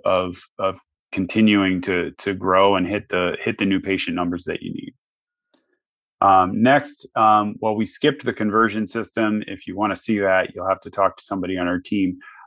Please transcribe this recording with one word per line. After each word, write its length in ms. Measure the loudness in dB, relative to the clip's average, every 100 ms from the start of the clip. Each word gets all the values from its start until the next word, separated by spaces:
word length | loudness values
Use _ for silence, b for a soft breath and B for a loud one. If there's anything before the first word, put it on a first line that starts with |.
| 0
of, 340 | 0 -2 -8 -18 _
of 200 | -4 -4 _ _ _
continuing 720 | -6 -4 2 4 4 2 0
to, 300 | -2 -2 -4 -6
to 140 | -6
grow 440 | -4 2 4 4 2
and 100 | 0
hit 240 | -4 -2
the, 260 | -2 -2 -2
hit 140 | -6 -2
the 80 | 0
new 140 | 0
patient 360 | 0 -4 -2 -4
numbers 280 | -2 -4
that 180 | -6 -8
you 100 | -8
need. 220 | -10 -12 -18 _ _ _ _ _ _ _ _ _ _ _ _
Um, 400 | 4 6 4 2
next, 440 | 4 4 2 -8 -8 2
um, 380 | 4 4 2 -4
well, 140 | -4
we 120 | -2 -4
skipped 380 | 0 0 0
the 80 | -6
conversion 540 | -2 0 2 2 0 -4
system. 560 | -6 -6 -2 -2 -2 -4
If 200 | -12 -12
you 100 | -2
wanna 200 | -2 -2
see 220 | -2 0
that, 360 | 2 2 0
you'll 140 | -4 -4
have 120 | -4
to 100 | -4
talk 260 | -2 0 -2
to 80 |
somebody 320 | -8 -6 -4 -2
on 100 | -2
our 140 | -2
team, 380 | -2 -2 0 -2 B B